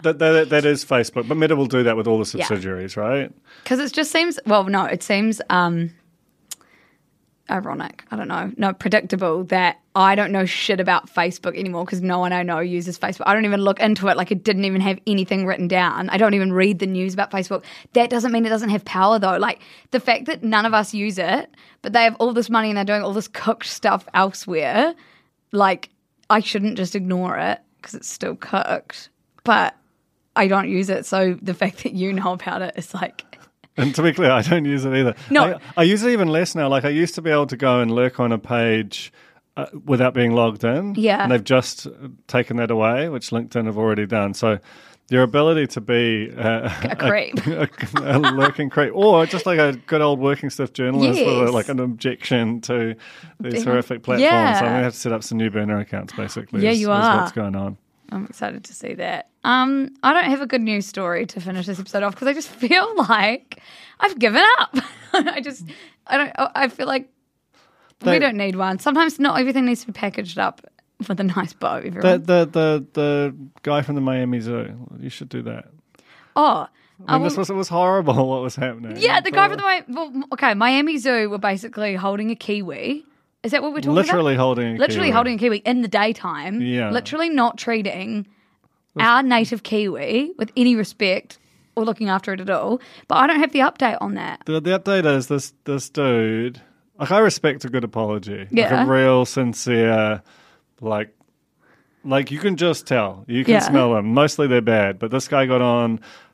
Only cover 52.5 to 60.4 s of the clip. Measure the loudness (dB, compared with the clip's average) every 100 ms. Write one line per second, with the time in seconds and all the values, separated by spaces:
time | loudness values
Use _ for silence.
52.5 | -4 -4 -2 -2 -6 -16 -20 -20 -12 -6
53.5 | -4 0 0 0 -6 -2 2 4 4 4
54.5 | 2 2 0 -2 -2 -4 -4 -4 -2 0
55.5 | 0 -2 -2 -4 -8 -10 -10 -10 -10 -6
56.5 | -2 0 2 0 2 4 2 0 -4 -4
57.5 | -4 -6 -10 _ _ -12 -10 -10 -10 -10
58.5 | -10 -18 -16 -12 -10 -8 -8 -12 _ 0
59.5 | 2 2 0 -4 -2 0 2 2 -2